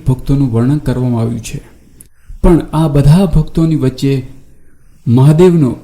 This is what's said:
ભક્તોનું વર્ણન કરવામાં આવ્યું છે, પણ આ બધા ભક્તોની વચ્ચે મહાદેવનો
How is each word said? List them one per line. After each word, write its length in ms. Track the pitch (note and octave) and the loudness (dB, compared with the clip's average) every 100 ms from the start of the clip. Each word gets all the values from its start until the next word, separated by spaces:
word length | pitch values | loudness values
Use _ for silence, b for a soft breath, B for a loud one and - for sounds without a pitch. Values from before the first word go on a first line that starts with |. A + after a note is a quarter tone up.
| - | -4
ભક્તોનું 460 | C3 - C#3 C3+ | -4 -2 -2 0
વર્ણન 260 | A2+ B2 D3 | 0 -2 -2
કરવામાં 440 | C#3+ B2 B2+ A#2+ | -4 -4 -4 -4
આવ્યું 220 | A2+ A#2 | -4 -6
છે, 160 | - C#3+ - _ _ - b b b - | -10 -14 -16 _ _ -20 b b b -2
પણ 180 | F3+ D#3+ - | 2 2 0
આ 140 | D#3 D#3 | -4 0
બધા 380 | C#3+ C#3 F3 F#3+ | 2 4 4 2
ભક્તોની 500 | D#3 D#3 E3+ E3 D3+ | 0 -2 -2 -2 0
વચ્ચે 380 | C3 C3 C#3 C3+ - - - - - - - _ - | -2 -2 -4 -4 -6 -18 -20 -20 -20 -20 -20 _ 0
મહાદેવનો 640 | B2 C#3 D#3 F#3 E3+ B2+ - | 2 4 4 4 4 0 -4